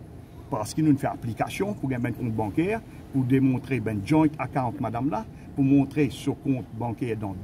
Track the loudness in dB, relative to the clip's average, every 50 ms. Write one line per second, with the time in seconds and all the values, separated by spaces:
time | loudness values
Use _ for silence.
0 | -12 -16 -16 -18 -18 -18 -18 -18 -8 -6 -4 -4 -4 -2 0 2 4 4 4 4
1 | 2 -2 -2 -4 -6 -6 -2 -2 -2 -2 -2 -2 -2 -2 -2 -2 -2 -2 0 0
2 | 0 -2 -2 -2 -2 -2 -2 -2 -2 0 0 0 0 0 0 -2 -6 -10 -16 -16
3 | -12 -2 0 0 2 4 4 6 6 4 4 0 0 -2 -2 -2 0 -2 -2 -2
4 | 0 4 6 6 6 4 2 -2 -6 -4 -2 -2 -2 -2 -2 -4 -4 -4 -2 -2
5 | -2 -2 -2 -2 -4 -8 -12 -16 -16 -6 0 2 4 6 6 6 6 4 2 2
6 | 2 2 0 -2 -4 -4 -4 -2 -2 -2 -2 -2 -4 -8 -8 -6 -4 -4 -4 -4
7 | -4 -4 -2 -2 -4 -6 -6 -8